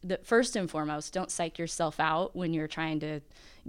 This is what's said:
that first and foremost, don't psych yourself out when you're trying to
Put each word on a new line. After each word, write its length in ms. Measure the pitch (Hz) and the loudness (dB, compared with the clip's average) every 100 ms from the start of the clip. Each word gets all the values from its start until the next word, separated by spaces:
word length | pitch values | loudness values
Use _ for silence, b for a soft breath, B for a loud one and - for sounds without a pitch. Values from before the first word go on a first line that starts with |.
| 180 | -4
that 200 | 185 - | -4 4
first 300 | 233 247 220 | 4 4 2
and 160 | 175 | -2
foremost, 400 | 156 151 151 - | -2 -2 -2 -4
don't 180 | 185 185 | -4 -4
psych 300 | - 165 - | -2 -2 -2
yourself 400 | 165 - 165 - | -4 0 0 2
out 380 | 156 160 190 175 | 2 4 0 0
when 160 | 175 | 0
you're 140 | 160 156 | 0 0
trying 320 | - 160 156 | -2 -2 -2
to 180 | 151 151 - B B B | -2 -6 -8 B B B